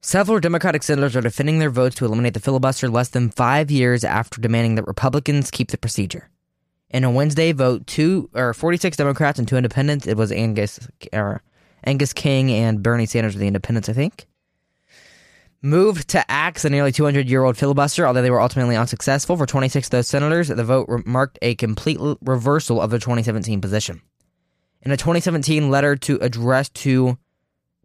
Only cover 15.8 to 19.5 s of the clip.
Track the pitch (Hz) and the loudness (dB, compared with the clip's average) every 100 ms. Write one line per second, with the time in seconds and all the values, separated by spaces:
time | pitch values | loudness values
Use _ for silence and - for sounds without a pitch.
15.8 | 202 185 143 180 - 139 160 170 151 143 | 4 2 -2 -2 0 0 -2 -2 0 2
16.8 | 143 127 147 143 131 131 131 120 139 139 | 0 2 2 2 2 2 2 2 0 2
17.8 | 143 - 135 127 127 123 120 135 123 117 | 0 2 2 2 2 2 2 2 0 2
18.8 | 123 - - 139 - 175 139 | 0 -2 -2 -2 0 -2 0